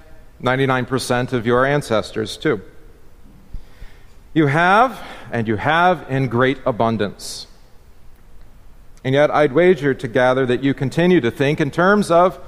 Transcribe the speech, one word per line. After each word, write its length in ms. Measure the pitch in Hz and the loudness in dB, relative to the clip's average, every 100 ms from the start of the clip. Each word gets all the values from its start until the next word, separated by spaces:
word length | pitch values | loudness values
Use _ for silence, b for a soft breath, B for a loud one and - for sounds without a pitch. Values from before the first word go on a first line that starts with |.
| - - - - | -20 -20 -20 -6
ninety-nine 440 | 120 131 135 127 | -2 0 0 0
percent 480 | 120 131 - 123 120 | -2 -4 -2 -2 -2
of 140 | 127 113 | -2 0
your 180 | 123 | 2
ancestors, 720 | 135 147 - 107 92 107 110 - | 2 0 0 -2 -2 -6 -8 -4
too. 240 | 160 110 - - - - - - - - - b b b b b b b - | -4 -4 -6 -20 -20 -20 -20 -20 -20 -20 -16 b b b b b b b -6
You 140 | 156 147 | 0 2
have, 540 | 151 175 208 254 208 B B B | 2 2 4 2 -2 B B B
and 160 | 117 110 | -6 -2
you 80 | 104 | -2
have 480 | 135 160 180 170 - | 0 2 2 0 -2
in 180 | 135 135 | -4 -2
great 300 | 117 131 139 127 | 0 0 0 -4
abundance. 800 | 107 117 113 101 - - - - - - - - - - - - - - - - - - - | -2 -2 -2 -4 -6 -14 -16 -18 -20 -20 -20 -20 -20 -20 -20 -20 -20 -20 -20 -20 -20 -20 -12
And 120 | 127 | -2
yet, 160 | 139 147 | 2 2
I'd 240 | 131 151 | 4 2
wager 400 | 131 180 170 143 | 4 4 4 2
to 140 | 131 127 | -2 -2
gather 360 | 120 127 131 | 2 2 2
that 180 | 131 123 | 0 0
you 120 | 135 | 0
continue 480 | 131 131 - 175 180 | -2 -4 0 2 4
to 80 | 117 | 2
think 280 | - 139 151 | 0 -2 0
in 120 | 147 | -2
terms 400 | 151 180 208 196 | 0 2 2 4
of 280 | 170 180 - | 4 2 0